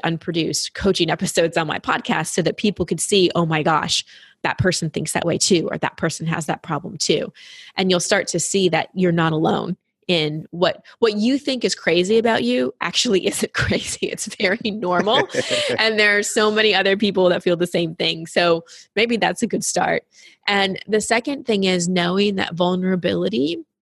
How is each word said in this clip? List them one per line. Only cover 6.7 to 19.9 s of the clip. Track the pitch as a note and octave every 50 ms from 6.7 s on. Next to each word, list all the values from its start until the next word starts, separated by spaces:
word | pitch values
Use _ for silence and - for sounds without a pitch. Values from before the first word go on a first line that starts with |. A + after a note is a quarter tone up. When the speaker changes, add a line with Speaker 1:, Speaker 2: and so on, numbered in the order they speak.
| D#3 C#3+ E3 - - D#3
Speaker 1:
too." | - - F3 D3 - - - - - - - - - - -
And | - F#3+ F#3
you'll | F#3 F3
start | - - G#3 G3 - -
to | - E3+
see | - - - G3 F#3+ F3
that | D#3+ D#3 - - -
you're | F#3 F3+ F3
not | E3 E3+ E3 D#3+
alone | D#3+ D#3 E3 - G3+ - - - F#3+ - _ _ _ _ _ -
in | F3+ E3 D#3 D3+ D3+ D#3 - -
what, | - E3+ F3+ E3+ - - - - - -
what | A#3 A3+ G#3
you | G#3 G#3+ A#3+ C4+ C4+
think | - C#4+ C4 B3 -
is | F#3+ -
crazy | - - - E3 F3 F3+ F#3 A3 A3+
about | A3 A#3 A3 -
you | - A#3+ B3 B3+ B3+ B3+ - -
actually | - E3+ - - - B3 G3 F#3 -
<laughs> | -
isn't | - - G#3 - -
crazy. | - C3+ - - - - - - - - -
It's | - - - G#3 -
very | - A3 F#3 G3 A#3 - A3+
normal. | G3 G#3+ G3+ F3+ F3+ F3 F3+ G#3 A#3 C#4 G4+ - - - - -
Speaker 2:
<laughs> | - D5+ D5 C#5+ - -
Speaker 1:
And | A3 A3+ A3 G#3
there | G#3 G#3 G3+ G3+
are |
so | G#3 - - A#3+ G#3+ G#3+
many | G#3+ G#3+ G#3+ G#3+ F#3
other | F#3 F#3+ G3 G3
people | G3+ A3 G3+ F#3 G3 F#3 F3
that | F3 F3
feel | - F#3 F3
the | E3 F3
same | E3+ - F3 F3 D#3+ E3
thing. | - E3+ E3 E3 E3 D#3+
So | - - G3+ F3 F3 E3 E3 E3+ - - - - _ -
maybe | G3+ A3+ A#3 A#3+
that's | G#3+ F#3 F3 F3+ -
a | A#3
good | G3+ - F3 E3
start. | - - - F3+ E3